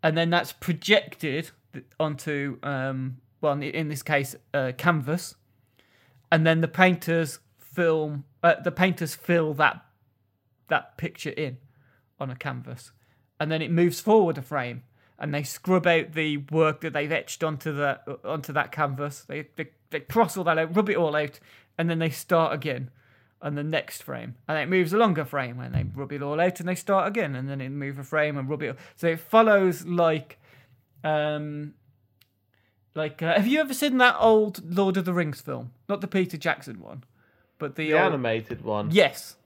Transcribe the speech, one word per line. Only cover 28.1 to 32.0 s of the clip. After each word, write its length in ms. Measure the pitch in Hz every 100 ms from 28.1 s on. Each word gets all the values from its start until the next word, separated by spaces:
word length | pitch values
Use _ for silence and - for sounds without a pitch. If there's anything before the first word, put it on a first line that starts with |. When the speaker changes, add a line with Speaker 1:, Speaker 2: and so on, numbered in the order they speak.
| 156 151 143
Speaker 1:
and 120 | 131
rub 120 | 147
it. 160 | 139 131 - _
So 100 | 170
it 120 | 165
follows 640 | - 220 226 202 185 156 -
like, 540 | 175 170 156 - - _ - _ _ _ _ 156
um, 680 | 151 151 151 151 147 147 - _ _